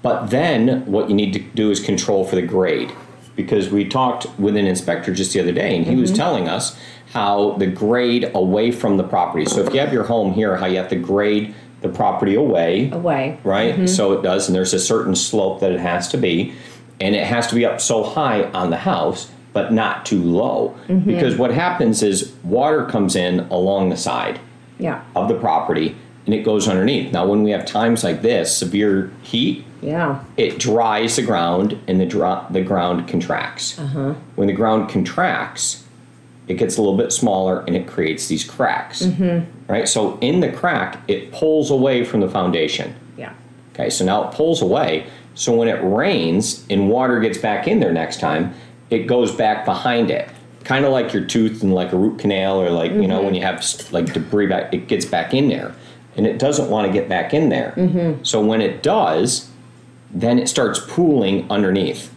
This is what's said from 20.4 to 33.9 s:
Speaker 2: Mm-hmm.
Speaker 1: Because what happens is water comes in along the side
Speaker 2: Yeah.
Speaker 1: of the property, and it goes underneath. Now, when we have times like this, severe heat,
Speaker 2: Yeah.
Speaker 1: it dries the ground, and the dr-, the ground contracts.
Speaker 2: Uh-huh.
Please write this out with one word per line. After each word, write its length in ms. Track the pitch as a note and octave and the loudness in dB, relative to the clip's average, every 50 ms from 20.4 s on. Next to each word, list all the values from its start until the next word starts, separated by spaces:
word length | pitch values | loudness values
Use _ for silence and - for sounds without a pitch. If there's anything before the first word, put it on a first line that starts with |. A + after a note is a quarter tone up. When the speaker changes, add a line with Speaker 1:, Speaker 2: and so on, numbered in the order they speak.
| A2+ C3 - - - - - - - - | 2 2 0 0 -2 -2 -4 -10 -6 0
Speaker 2:
Mm-hmm. 180 | F#3 F#3+ - G#3 | 0 2 2 2
Speaker 1:
Because 240 | - F3 D#3 B2+ A2+ | 2 2 2 2 2
what 160 | - B2 B2 | 2 2 2
happens 500 | A#2+ C#3 E3+ F3+ F3+ - C#3 A2+ A2 - | 2 0 0 0 0 2 2 2 2 2
is 300 | G#2+ G#2 F#2+ F#2 - - - - - | 2 2 2 0 -2 -6 -12 -12 -6
water 420 | F2 F#2+ A#2+ C3+ D3+ D#3 D3+ B2 | -2 0 2 2 4 2 2 0
comes 300 | - - A2 G2+ F#2 F2+ | -2 0 0 0 2 2
in 260 | G2 F2+ F2+ F2+ F2+ F2+ - | 0 0 2 0 0 -2 -2
along 380 | - F2+ F2+ F#2+ G2 G2 F#2+ F#2 | -2 0 2 2 2 2 2 0
the 80 | E2 - | 0 -2
side 420 | - - B1+ A#1+ - - - - - - - - - - - - | -4 -4 -4 -2 -4 -4 -6 -8 -12 -18 -20 -20 -20 -20 -12 -6
Speaker 2:
Yeah. 220 | - D#3+ B2 - - - - | -6 -6 -6 -6 -10 -6 -4
Speaker 1:
of 120 | G2+ G2+ G#2+ | -2 0 0
the 80 | A#2 | 0
property, 600 | - A#2 G#2+ D#2+ D#2+ D#2 - E2 D#2 D#2+ - - - - - - - - | 0 0 0 0 0 0 0 -2 0 0 -2 -4 -8 -18 -20 -20 -10 -2
and 80 | - G#2+ | -2 -2
it 100 | G#2 - | 0 2
goes 240 | A2 G#2+ G#2 F#2+ G#2+ | 2 2 2 2 2
underneath. 440 | F#2+ F#2 F#2+ A#2 C#3+ - - C3 | 2 2 2 2 2 0 -2 -2
Now, 140 | B2+ F2 F2 G2 | -2 0 0 2
when 160 | G#2 G#2+ G#2+ | 2 2 2
we 80 | G#2+ | 2
have 140 | G#2 F2 - | 0 0 -4
times 380 | - - G#2 A2 A#2 A#2 A2+ - | -4 -2 0 2 2 2 2 0
like 180 | F2+ D#2+ - | -2 -2 0
this, 340 | - A2+ A#2+ F2+ E2 - - | 0 2 2 2 0 0 -2
severe 560 | - - F2+ F2 G2+ G#2+ G#2 G2 G2 F#2 F#2+ - - | -2 -2 -2 0 2 2 4 2 2 0 -4 -8 -18
heat, 440 | - - - A#2 B2 F3+ - - - - - - | -12 -6 -2 -2 0 0 -2 -4 -8 -18 -18 -10
Speaker 2:
Yeah. 380 | - C#3+ D3+ E3 E3+ D3 C#3 C3+ - - - - | -6 -4 -2 -2 -2 -2 -2 -6 -8 -10 -2 0
Speaker 1:
it 220 | A3 - - - | 0 0 0 -2
dries 580 | - A#2+ G#2+ A#2 A2+ A2+ G#2+ G#2+ A2+ A2+ A2+ - | -2 0 2 2 2 2 2 2 0 0 0 0
the 60 | A#2 | 0
ground, 540 | G#2+ A2 F2 E2+ E2+ F2 F2+ G2+ G#2+ G#2+ - - - | 0 0 0 2 0 2 2 0 0 -2 -4 -4 0
and 100 | F#2 F#2 | 2 2
the 60 | F#2 | 2
dr-, 480 | E2 E2 G2+ D#2 F2+ F2+ E2+ - - E2+ | 2 0 0 0 0 0 -2 -4 -4 -2
the 80 | F#2+ | -2
ground 460 | F#2 F#2 G2 F#2 F2 F2+ F2+ E2+ E2+ - | 0 0 0 0 0 0 0 -2 -4 -2
contracts. 680 | - - - - - - - - - - - - - - | -4 -4 -2 -2 -4 -4 -4 -8 -8 -8 -8 -8 -8 -8
Speaker 2:
Uh-huh. 340 | D#3 C#3 | -6 -6